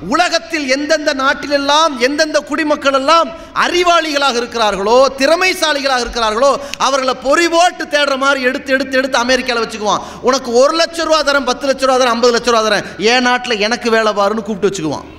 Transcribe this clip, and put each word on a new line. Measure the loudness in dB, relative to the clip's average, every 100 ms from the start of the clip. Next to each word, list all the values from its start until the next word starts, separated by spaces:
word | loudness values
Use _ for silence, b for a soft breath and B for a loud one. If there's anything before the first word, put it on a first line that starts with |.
| -4
உலகத்தில் | 0 0 0 -4 -6 -2
எந்தெந்த | -2 0 0 0
நாட்டிலெல்லாம் | 0 0 -2 -2 -2 2 2 2 0
எந்தெந்த | -2 0 0 0
குடிமக்கள் | -2 -4 -2 0 0
எல்லாம் | 0 4 2 2 -4 B -2
அறிவாளிகளாக | 0 2 2 2 2 0 0 -2
இருக்கிறார்களோ, | -4 -2 -2 0 2 4 4 2
திறமைசாலிகளாக | 2 2 2 0 0 0 0 -2
இருக்கிறார்களோ, | -2 -2 -2 2 2 0 B B
அவர்களை | 0 0 -2
பொறி | -4 0 2 2
போட்டு | 4 2 0 -4
தேடுற | 0 0 0
மாதிரி | 0 2
எடுத்து, | 0 -2 -2
எடுத்து, | -2 0 -2
எடுத்து | 0 -2
அமெரிக்கால | 0 0 0 -4
வச்சுக்குவான். | -4 -4 -2 -2 B B
உனக்கு | -2 0 0
ஒரு | 4 4 4
லட்சம் | -2 -2 0
ரூபா | 2
தரேன், | 2 0 0
பத்து | -4 -2
லட்சம் | 0 2
ரூபா | 2 2
தரேன், |
ஐம்பது | 2 2
லட்சம் | 2 0
ரூபா | 0 2
தரேன், | -2 -4 B
என் | 0 2 2
நாட்டுல | 0 -2 -2
எனக்கு | -2 -2 0
வேலை | 0 0
பாருன்னு | 0 0 -2
கூப்பிட்டு | -4 -2 -2
வச்சுக்குவான். | -2 -6 -6 -10